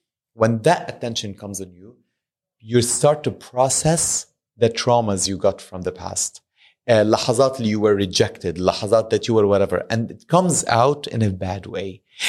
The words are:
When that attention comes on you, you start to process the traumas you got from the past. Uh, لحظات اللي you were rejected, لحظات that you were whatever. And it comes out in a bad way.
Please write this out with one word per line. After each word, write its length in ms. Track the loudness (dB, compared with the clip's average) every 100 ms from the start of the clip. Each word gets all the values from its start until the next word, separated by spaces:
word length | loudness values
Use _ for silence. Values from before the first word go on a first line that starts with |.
| _ _ _ 0
When 100 | 0 2 2
that 140 | 0 -2
attention 380 | -10 -8 -8 -10 -12
comes 160 | -14 -12
on 60 | -14 -16
you, 80 | -20 _ _ _ _ _ _ _ 0
you 80 | 0 2 2
start 200 | 2 2 -2
to 40 | -8 -6
process 520 | 0 0 2 0 0 0 -4 -8 _ _ _
the 80 | 0 2
traumas 400 | 2 2 2 -2 -2
you 60 | 0 0
got 100 | -2 -8
from 120 | -10 -8
the 40 | -8
past. 280 | -10 -6 -8 -10 _ _ _ _ 2
Uh, 160 | 4
لحظات 560 | 4 2 2 2 2 0
اللي 100 | -2 0
you 40 |
were 140 | 2
rejected, 640 | 2 0 0 -2 -2 -8 -2
لحظات 520 | -2 -2 0 0 2
that 180 | -2 2
you 60 |
were 120 | 2 4
whatever. 320 | 4 2 -2 -2
And 180 | -4 -4
it 160 | -10 0
comes 360 | 2 2 0 0 2
out 240 | 2 0 -6
in 140 | -2
a 80 | -2
bad 360 | -2 -6 -8 -8
way. 360 | -10 -10 -12 _ -8